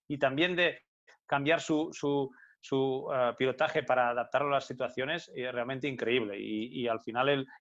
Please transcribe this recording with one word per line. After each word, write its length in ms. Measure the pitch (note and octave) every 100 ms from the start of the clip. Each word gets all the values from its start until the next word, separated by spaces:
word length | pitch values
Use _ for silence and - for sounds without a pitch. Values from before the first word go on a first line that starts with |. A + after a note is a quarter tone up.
| -
y 100 | C#3+
también 380 | C3+ C3+ F3+ F3+
de 260 | E3+ - _ _ _ - -
cambiar 340 | C#3+ C#3+ D#3+
su, 280 | - D#3 E3
su, 360 | - C#3+ C#3+ C3+ - - _
su, 480 | - C3+ C3+ C3 -
ah, 220 | C3+ A#2+ A2+
pilotaje 460 | B2+ B2+ D#3 D3+
para 260 | C3 B2+ A#2+
adaptarlo 400 | A#2+ A#2+ C3 C#3+
a 60 | C#3
las 120 | -
situaciones, 640 | B2+ B2 - C3+ E3 - -
eh, 140 | B2+
realmente 360 | B2 A#2+ C3+ C#3+
increíble. 500 | B2 A2+ B2+ G#2+ G2+
Y, 420 | G#2+ G#2+ A#2+ C3+
y 60 | A#2+
al 120 | A2+
final 280 | - A#2+ C#3
él, 180 | C#3 C3+ -